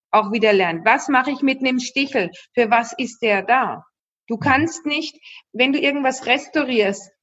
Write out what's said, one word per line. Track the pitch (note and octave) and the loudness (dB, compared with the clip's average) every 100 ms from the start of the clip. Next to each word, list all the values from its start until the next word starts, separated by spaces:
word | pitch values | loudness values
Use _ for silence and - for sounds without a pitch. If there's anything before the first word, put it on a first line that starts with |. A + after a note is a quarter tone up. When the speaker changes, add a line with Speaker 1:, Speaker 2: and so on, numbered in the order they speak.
| _ | _
Speaker 1:
auch | G#3+ G3+ | 0 0
wieder | A3 A3 | 0 2
lernt. | G3+ F3 E3 F#3 | 4 2 0 2
Was | C4 - | 2 2
mache | C4 B3+ | 0 0
ich | C4+ | 0
mit | C4+ C4 | 0 0
einem | C4 B3+ | 0 -2
Stichel? | - - C4+ B3 F3 - - | -2 -2 -2 -2 -4 -6 -4
Für | - A3+ | 0 2
was | A#3 A#3 - | 2 0 -6
ist | B3 - | -8 -4
der | A3+ G3+ | 0 0
da? | G3 B3 G#3+ B2+ - _ _ _ - | 2 2 0 -6 -14 _ _ _ -10
Du | A3+ | -4
Speaker 2:
Mhm. | |
Speaker 1:
kannst | - C4+ E4 - D4 | 0 2 0 -4 -6
nicht, | D4 D4+ - - - _ | -6 -6 -12 -20 -20 _
wenn | G#3+ C4 | 0 0
du | C#4 | 2
irgendwas | C#4 C#4+ C4 C4 | 0 0 -2 -2
restaurierst, | - C4+ - D#4+ C4 A#3+ G3+ G3 - _ | -2 -2 -2 -4 0 0 0 -2 -10 _